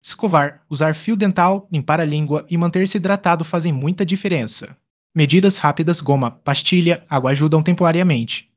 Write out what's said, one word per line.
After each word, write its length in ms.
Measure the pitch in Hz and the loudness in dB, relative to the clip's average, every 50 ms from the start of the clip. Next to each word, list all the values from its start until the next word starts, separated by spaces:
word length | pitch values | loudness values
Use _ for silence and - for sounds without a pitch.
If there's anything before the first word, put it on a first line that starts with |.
Escovar, 600 | - - - - - 208 170 156 143 143 143 - _ _ | -10 -10 -8 -4 -4 0 2 2 2 0 -4 -12 _ _
usar 260 | 156 135 156 156 156 | -4 -2 0 -2 -2
fio 220 | 156 - - 226 | -2 -4 -4 -2
dental, 500 | 196 208 196 185 - 175 180 196 202 196 _ | 0 0 0 2 2 2 2 0 -2 -4 _
limpar 300 | 175 151 127 - 151 165 | -6 -4 -2 0 0 0
a 60 | 165 | 0
língua 400 | 151 147 151 151 139 147 151 - _ | -2 -2 -2 -2 -2 -4 -6 -4 _
e 80 | 170 | -2
manter-se 400 | 170 175 170 170 185 190 190 - | 0 0 0 0 0 -2 0 -2
hidratado 460 | 208 170 185 196 196 - 180 175 165 165 | -2 0 0 -2 0 2 0 0 0 -2
fazem 300 | 156 - 170 160 175 147 | -4 -4 -4 -2 -2 -2
muita 320 | 131 139 156 185 180 202 | -2 -2 -4 -2 -2 -2
diferença. 720 | 160 196 190 - 202 185 147 113 107 - - - - - _ _ _ _ _ _ _ _ | -2 -2 -4 -2 -2 -2 -2 -4 -6 -8 -10 -12 -14 -20 _ _ _ _ _ _ _ _
Medidas 420 | 165 151 135 147 185 185 196 190 | 0 2 4 4 4 4 4 2
rápidas, 440 | - - 147 143 - 165 156 170 - | 2 0 0 0 0 0 0 -2 -2
goma, 300 | 143 131 143 135 127 117 | 0 0 0 0 0 -4
pastilha, 720 | - _ _ 143 139 - - - 185 180 170 170 170 165 - _ | -6 _ _ -4 -4 -2 0 0 2 2 2 2 0 -2 -4 _
água 220 | 151 135 127 127 | -2 0 0 0
ajudam 320 | 139 139 151 156 156 156 156 | 0 2 2 2 2 2 2
temporariamente. 840 | 175 175 - 185 165 165 170 185 180 147 120 117 - - - - _ _ | 2 2 2 2 2 2 2 2 2 2 0 -2 -6 -8 -12 -12 _ _